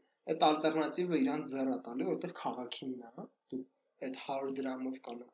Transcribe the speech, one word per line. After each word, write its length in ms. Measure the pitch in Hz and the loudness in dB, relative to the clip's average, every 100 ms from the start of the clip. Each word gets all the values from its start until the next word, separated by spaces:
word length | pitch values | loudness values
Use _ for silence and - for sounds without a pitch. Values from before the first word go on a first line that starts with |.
| _ _ - | _ _ -2
այդ 180 | 160 160 | 6 6
ալտերնատիվը 760 | 151 160 156 147 - 180 156 | 6 4 4 2 0 2 4
իրանք 300 | 131 151 131 | 4 2 -2
ձեռ 220 | 135 131 | -2 0
ա 60 | 120 | 0
տալի, 260 | - 123 190 | -2 -2 0
որտեղ 280 | - 180 - | 0 -4 -4
քաղաքինն 640 | 135 - - - 135 123 | -4 -4 -6 -8 -8 -8
ա, 240 | 117 165 226 _ | -10 -14 -14 _
դու 200 | - 131 127 _ _ - | -10 -8 -8 _ _ -10
այդ 180 | 135 131 | -8 -6
հարյուր 340 | - 135 139 135 | -4 -2 -2 -2
դրամով 440 | 131 131 131 131 | -2 -2 -4 -6
կամ 180 | - 120 123 | -8 -10 -12